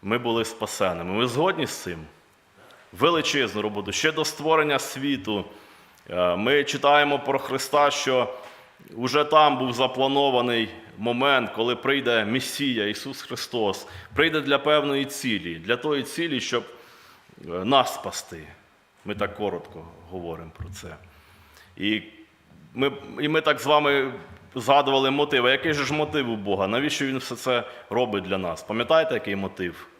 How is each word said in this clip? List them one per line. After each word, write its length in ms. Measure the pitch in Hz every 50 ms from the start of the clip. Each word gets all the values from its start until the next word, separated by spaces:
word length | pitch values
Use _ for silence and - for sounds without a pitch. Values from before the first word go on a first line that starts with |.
ми 160 | - 98 110 123
були 260 | 123 120 117 117 110
спасеними. 720 | - - - 110 101 - - 104 92 87 85 85 90 92 107
Ви 80 | 120
згодні 400 | 127 113 131 160 185 190 165 143
з 40 | 107
цим? 280 | - - - 95 87 82 78 78 - _ _ _ _ _ _ _ _ - - - - - - _
Величезну 720 | - 90 123 165 175 160 147 - - 143 127 107 95 107
роботу. 300 | 104 107 104 104 98 101
Ще 200 | 98 - - 156
до 120 | 156 156 156
створення 540 | - - - 147 160 160 156 151 151 143 131
світу, 680 | - - - 135 135 143 139 120 95 107 107 101 90 - - - - - - - - _ _ _ _ -
е, 260 | 85 90 90 90 87
ми 280 | 92 104 123 143 147 143
читаємо 540 | 143 - 139 - 143 143 147 147 147 143 139
про 200 | 139 139 135 135
Христа, 520 | - - 127 131 - - - 147 147 143
що 440 | 139 - - 135 131 127 120 - - - - - - - - - _ _ - - -
уже 300 | 113 120 127 123 147 147
там 340 | 147 160 156 151 147 139 127
був 140 | 127 127
запланований 960 | 120 117 131 123 127 127 131 135 139 139 143 139 127 123 120 123 120 117 113 104 - - - - - 92
момент, 520 | 104 120 120 120 135 143 139 131 120 104
коли 260 | - 107 113 120 123
прийде 480 | 120 - 135 139 139 135 120 117 113 107
Месія, 640 | 104 113 131 127 - - - 143 139 123 110 101 104
Ісус 340 | 107 - - 135 131 -
Христос, 640 | - - 127 - - - - 120 110 101 95 - - - - - - - -
прийде 260 | - 156 165 160 156
для 180 | 139 135 143 139
певної 460 | 143 147 151 151 139 143 139 139 139
цілі, 500 | 135 139 - - 127 110 98 82 85 82
для 220 | 82 82 95 117
тої 260 | 120 - 156 147 143
цілі, 380 | 123 - - - 170 170 143 123
щоб, 240 | - - - 120 110 - - - - - - - - - - - _ _ - - -
е, 40 | 78
нас 460 | 85 90 92 110 135 135 123 - -
спасти. 540 | - - 98 - - - - 90 80 76 76 - - _ _ _ _ _ _ _ _ _
Ми 100 | 98 104
так 220 | 101 104 98 -
коротко 480 | - 107 98 87 85 - - - 82 80 82 80 - 82 87
говоримо 400 | 92 92 87 85 82 82 85 82 80
про 120 | - 85 87
це. 280 | 92 - - 85 78 - - - _ - _ _ - _ - _ - - - - _
І 260 | - 92 104 110 107 - - - - - _ _ _ _ _ - - - - -
ми, 180 | 120 135 139 139 - - - - -
і 80 | 143 151
ми 120 | 156 160
так 200 | 156 151 147 127
з 60 | -
вами 460 | 139 151 151 147 143 143 139 131 135 123 - - - - - - - -
згадували 560 | 131 113 123 139 143 139 135 135 135 135 135
мотиви. 400 | 135 143 147 147 143 131 120 123
Який 220 | 135 131 - 165
же 120 | 151 147 143
ж 100 | 127 147
мотив 360 | 151 151 151 151 151 131 117
у 60 | 113
Бога? 300 | 107 98 101 98 95 98
Навіщо 400 | 98 107 123 139 151 151 - 143
Він 120 | 135 131 131
все 180 | 127 - 127
це 280 | 117 - 131 123 120 117 - - - - -
робить 340 | 104 117 127 113 104 101 92
для 140 | 92 98 95
нас? 240 | 92 87 82 -
Пам'ятаєте, 520 | - - 107 113 120 113 160 160 160 156 135
який 220 | 107 - 104 101
мотив? 500 | 98 98 95 - - 92 87 82 - - - -